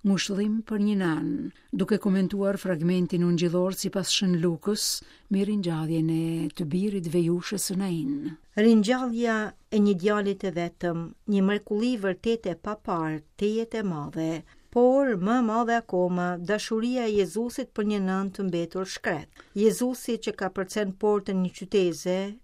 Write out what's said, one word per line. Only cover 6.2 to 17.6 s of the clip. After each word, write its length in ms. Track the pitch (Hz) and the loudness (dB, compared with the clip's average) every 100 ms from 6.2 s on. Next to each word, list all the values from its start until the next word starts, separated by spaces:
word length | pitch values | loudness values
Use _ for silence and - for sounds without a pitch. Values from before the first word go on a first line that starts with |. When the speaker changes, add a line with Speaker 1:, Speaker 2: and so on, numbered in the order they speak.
| 165 165 160 - | 0 -2 -4 -4
Speaker 1:
të 80 | 160 | -4
birit 400 | 180 208 202 165 | 0 0 -2 -2
vejushës 540 | 170 165 175 - 196 - | 0 2 0 -2 -6 -4
së 80 | 185 | -2
Nain. 560 | 196 170 147 143 156 160 _ - | -2 -2 -2 -4 -6 -10 _ 4
Speaker 2:
Ringjallja 800 | 220 226 202 254 254 226 233 220 214 - _ | 6 6 6 0 0 -2 0 0 -2 -10 _
e 140 | 214 | 2
një 100 | 208 190 | 4 4
djali 320 | 190 208 202 196 | 2 0 0 -2
të 120 | 196 170 | -4 -4
vetëm, 480 | 175 - 175 165 165 - - | -6 -4 -4 -2 -6 -10 -2
një 160 | 196 190 | 2 2
mrekulli 480 | 208 202 208 240 247 | 0 -2 -2 0 0
vërtet 480 | 196 185 226 226 202 | -2 -2 -2 -2 -4
e 60 | 165 | -6
papar, 600 | - 214 - 175 160 156 147 - | -8 -8 -4 -4 -2 -4 -10 -4
tejet 400 | 202 220 226 220 | -2 -2 -4 -4
e 80 | 208 | -4
madhe, 460 | 160 147 160 160 160 - - _ | -4 -6 -4 -4 -4 -10 -20 _
por 400 | 240 247 269 277 | 4 6 6 4
më 240 | 202 185 247 226 | 2 2 2 2
madhe 320 | 220 233 233 | 2 2 0
akoma, 540 | 226 180 180 180 180 175 | 0 0 2 0 -2 -4
dashuria 640 | 175 208 - 220 240 254 226 | -2 -2 0 -2 0 0 0
e 140 | 208 | 2
Jezusit 500 | 185 208 240 254 | 2 0 -4 -6